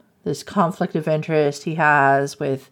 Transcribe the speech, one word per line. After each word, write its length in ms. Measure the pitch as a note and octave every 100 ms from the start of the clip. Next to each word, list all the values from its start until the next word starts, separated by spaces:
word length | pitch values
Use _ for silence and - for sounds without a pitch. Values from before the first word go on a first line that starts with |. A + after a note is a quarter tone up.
| _ _
this 180 | F3 C#3+
conflict 520 | - G3+ E3+ - F#3
of 140 | E3 D#3+
interest 560 | D#3 D#3 D#3 D3 C#3+
he 100 | - D#3+
has 640 | D3+ D3 C#3 C#3 C#3+ -
with 320 | C#3+ C3+ -